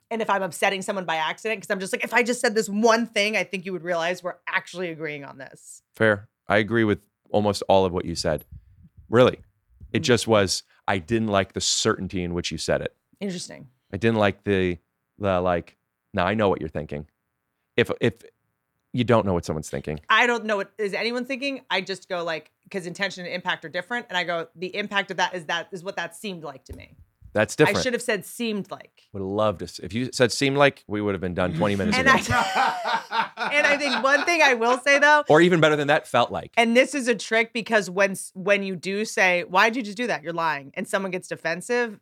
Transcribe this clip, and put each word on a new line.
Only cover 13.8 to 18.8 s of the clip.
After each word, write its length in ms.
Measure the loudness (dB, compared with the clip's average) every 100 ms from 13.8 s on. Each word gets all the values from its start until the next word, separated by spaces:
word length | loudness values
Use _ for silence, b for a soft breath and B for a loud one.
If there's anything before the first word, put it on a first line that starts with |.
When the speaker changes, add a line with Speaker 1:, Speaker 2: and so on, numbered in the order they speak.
| _
Speaker 2:
I 60 | -2
didn't 220 | 2 4
like 240 | 4 2
the, 340 | 0 0 0 -2 _ _ _ -6
the, 240 | 0 0
like, 340 | 2 -2 -4 _ _ _ _
"Now 140 | -2 0
I 80 | 2
know 140 | 2
what 100 | 0
you're 100 | -4
thinking." 380 | -8 -8 -10 -12 _ _ _ _ _ _ 0
If, 140 | 0 2
if 140 | -2 -2 -14 _ _ _ _ _